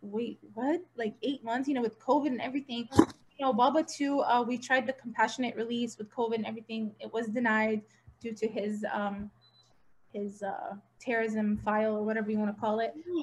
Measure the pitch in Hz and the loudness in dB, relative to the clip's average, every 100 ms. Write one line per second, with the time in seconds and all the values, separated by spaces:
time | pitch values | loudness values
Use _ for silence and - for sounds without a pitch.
0 | 208 208 233 208 - 214 262 339 359 - | -8 -4 -4 -6 -14 -4 0 0 -2 -6
1 | 226 220 233 269 226 240 269 262 233 220 | -4 -2 -4 -4 -2 -2 0 0 0 -2
2 | - 285 285 240 262 269 269 240 233 277 | 4 4 4 -2 -2 -4 -6 -8 -2 4
3 | 330 - - - 269 - 277 294 - - | 4 2 -18 -2 2 6 6 4 0 0
4 | 285 285 - 240 233 247 - 262 262 254 | 0 2 4 4 4 -2 2 0 2 -6
5 | 240 226 226 - 247 - 226 240 240 - | -6 0 0 2 -4 -2 -4 -2 -2 -6
6 | 214 - 233 226 214 220 220 220 214 - | -10 -2 0 0 -4 -6 -8 -6 -6 -8
7 | 220 226 233 220 240 220 220 214 - _ | -6 -4 -2 0 2 4 4 0 -4 _
8 | - - 233 220 220 220 208 208 214 214 | -20 -12 -10 -4 -2 -2 -4 -2 -4 -2
9 | 202 202 208 _ _ _ _ _ - - | -2 -4 -10 _ _ _ _ _ -20 -20
10 | - 208 202 202 196 - - 202 - - | -12 -6 -6 -6 -6 -6 -8 -10 -14 -12
11 | - 226 226 214 214 208 214 214 220 214 | -2 0 0 0 0 0 2 2 2 2
12 | 214 220 214 214 214 208 220 214 226 302 | 0 0 0 0 0 0 0 0 0 -4
13 | 339 349 | -4 -4